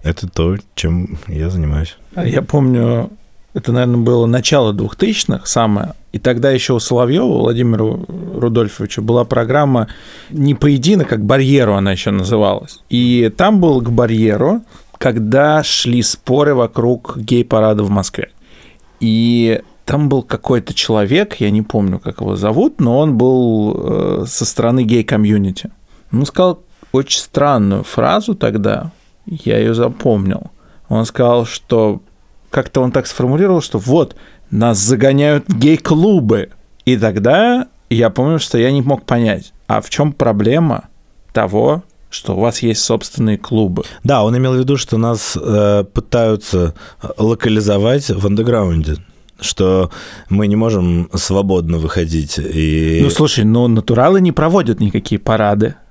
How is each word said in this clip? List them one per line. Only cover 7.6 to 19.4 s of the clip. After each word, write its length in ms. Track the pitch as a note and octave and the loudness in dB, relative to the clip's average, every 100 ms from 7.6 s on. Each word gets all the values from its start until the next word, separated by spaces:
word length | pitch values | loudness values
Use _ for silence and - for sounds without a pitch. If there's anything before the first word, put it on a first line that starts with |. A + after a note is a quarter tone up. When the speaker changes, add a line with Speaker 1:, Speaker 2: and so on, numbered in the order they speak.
| A#2+ A2 A2 - - F3 - | 0 0 0 -4 -8 -12 -10
Speaker 2:
Рудольфовича 680 | - A#2+ A2+ G#2+ - G#2 - | -4 0 0 -2 -4 -8 -6
была 220 | G#2+ A#2+ | 0 0
программа 640 | A2+ - A2+ C3+ C#3+ B2+ A2 - - - - | 0 -2 0 0 2 0 -2 -8 -20 -20 -12
«Не 240 | D3+ C#3 | -2 0
поединок, 580 | C#3 D3+ C#3 C#3 G3+ D3 | 2 2 2 2 2 2
а 40 | A2+ | -2
к 80 | |
барьеру» 500 | G#2 C3+ C3+ C#3 A#2 | 0 2 4 4 4
она 180 | G2 G2 | 2 0
ещё 180 | F#2+ - | -2 -2
называлась. 680 | G2+ F#2 A2 G2+ F#2+ - - _ | -2 0 0 0 -2 -8 -20 _
И 400 | A#2+ B2 B2 A2+ - | 0 2 2 2 2
там 240 | F#3 G#3+ | 2 4
был 200 | F3 C3+ | 4 2
к 100 | A#2 | 0
барьеру, 720 | A#2 A#2+ A2+ A2 G#2 C3 A3+ - - - - | 0 2 2 2 2 0 0 -6 -20 -20 -4
когда 640 | C3 A#2 G#2+ C3 D3 D#3 | -2 0 0 2 4 2
шли 400 | D3+ - A#2+ A#2+ | 0 -2 0 0
споры 520 | A2+ - - C3 D3 | 0 -4 0 2 2
вокруг 640 | C3+ A2+ - A#2+ B2 - - | 2 0 0 0 -2 -4 -12
гей-парада 680 | G#2+ A#2+ A#2 A2 A2 G#2+ | 0 0 2 2 2 2
в 60 | G2+ | 0
Москве. 380 | G2+ F#2 - - - - - - - - _ | 0 -2 -8 -12 -14 -20 -20 -20 -20 -20 _
И 600 | A2+ A2 A#2 A#2 | -2 2 2 2